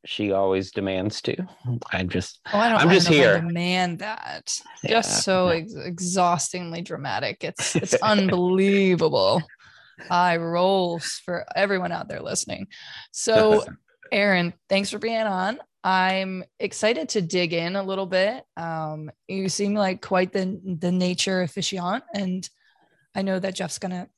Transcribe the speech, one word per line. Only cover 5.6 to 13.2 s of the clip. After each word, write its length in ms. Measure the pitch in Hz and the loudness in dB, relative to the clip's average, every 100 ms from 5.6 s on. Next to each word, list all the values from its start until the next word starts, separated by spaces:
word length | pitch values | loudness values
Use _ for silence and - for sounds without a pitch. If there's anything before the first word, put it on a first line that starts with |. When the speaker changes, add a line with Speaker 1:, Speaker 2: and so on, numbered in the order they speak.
| 165 | -2
Speaker 2:
exhaustingly 1080 | 165 135 170 180 185 180 175 - 185 170 170 | -10 -10 -6 -2 2 4 2 -2 -6 -8 -8
dramatic. 640 | 175 170 139 104 120 - | -8 -8 -4 -4 -4 -4
It's, 320 | 165 - - 269 | -8 -6 -2 -2
it's 180 | 196 | 0
Speaker 1:
<laughs> 80 | - | 0
Speaker 2:
unbelievable. 1400 | 214 208 190 180 180 185 196 196 190 175 160 135 95 127 156 - - - _ - - | 2 2 2 2 2 4 4 4 4 4 2 2 2 2 -2 -16 -20 -20 _ -20 -2
Eye 280 | 175 180 170 | 2 2 0
rolls 840 | 165 170 185 196 175 170 - - - | 0 2 4 4 0 -2 -6 -8 -6
for 200 | 175 - - | -8 -4 -2
everyone 360 | 196 190 175 | 0 0 -2
out 160 | 170 - | -6 -8
there 140 | - | -8
listening. 460 | - 190 - - 196 - - - - | -6 -6 -6 -8 -10 -16 -18 -18 -16
So, 540 | - | -6